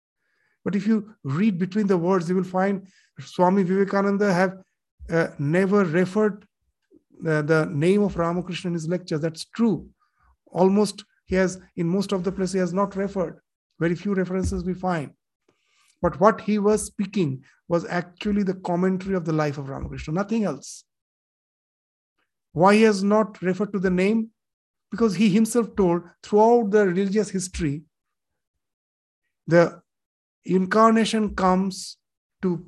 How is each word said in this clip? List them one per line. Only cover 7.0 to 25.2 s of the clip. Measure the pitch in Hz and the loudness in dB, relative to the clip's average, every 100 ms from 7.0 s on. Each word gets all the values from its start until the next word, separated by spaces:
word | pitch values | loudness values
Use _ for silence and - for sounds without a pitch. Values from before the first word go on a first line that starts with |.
| _ _ | _ _
the, | 165 156 | -2 -2
the | 147 160 156 | 2 2 2
name | 143 165 202 | 0 2 2
of | 202 165 | 2 0
Ramakrishna | 170 175 170 170 180 | -2 -2 -6 -8 -6
in | |
his | 170 156 | -6 -4
lectures. | 180 180 160 | -6 -4 -4
That's | 160 160 | -4 -6
true. | - - 226 170 - _ _ _ _ _ _ | -14 -2 0 0 -6 _ _ _ _ _ _
Almost | - 185 202 202 - - _ _ | 2 4 4 0 -2 -18 _ _
he | 185 | 0
has, | 185 185 - - | 0 -2 -14 -4
in | 170 | -2
most | 190 196 | 0 -2
of | 196 | -2
the | 180 | -4
places, | 190 185 | -4 -4
he | 190 | -2
has | 180 | -2
not | 180 196 190 | 0 -2 -2
referred. | 196 202 165 - _ _ _ _ | -6 -4 -6 -8 _ _ _ _
Very | 165 | -2
few | 175 202 | -2 -2
references | 196 180 185 185 190 | -2 -2 -2 -4 -4
we | 180 | -6
find. | 180 185 170 131 - _ _ _ _ _ _ _ _ | -4 -4 -4 -6 -14 _ _ _ _ _ _ _ _
But | 175 139 | -4 2
what | 202 208 | 2 2
he | - 208 | -2 0
was | 202 214 | 2 0
speaking | - - 190 202 156 131 - _ _ | -2 -8 -6 -2 -2 -2 -12 _ _
was | 170 - | -4 -2
actually | - - - 214 208 | -6 -6 -8 -4 -2
the | 196 | -2
commentary | 185 185 175 185 190 190 | -4 -4 -2 0 -2 -4
of | 190 | -4
the | 160 | -2
life | 160 151 143 | -2 -2 -4
of | 135 | -10
Ramakrishna, | 135 131 139 - | -10 -10 -10 -6
nothing | 160 208 226 | -4 -2 -2
else. | 196 135 - - _ _ _ _ _ _ _ _ _ _ _ _ _ _ _ _ _ | -2 -4 -12 -20 _ _ _ _ _ _ _ _ _ _ _ _ _ _ _ _ _
Why | 151 185 208 | 2 4 6
he | |
has | 220 208 | 4 4
not | 202 214 214 - | 2 2 0 -4
referred | 175 185 208 | -4 -2 -4
to | 208 | -2
the | 185 | 0
name? | 180 190 226 226 _ _ _ _ _ _ | 2 2 0 -4 _ _ _ _ _ _
Because | 190 226 | -2 0
he | 170 | 2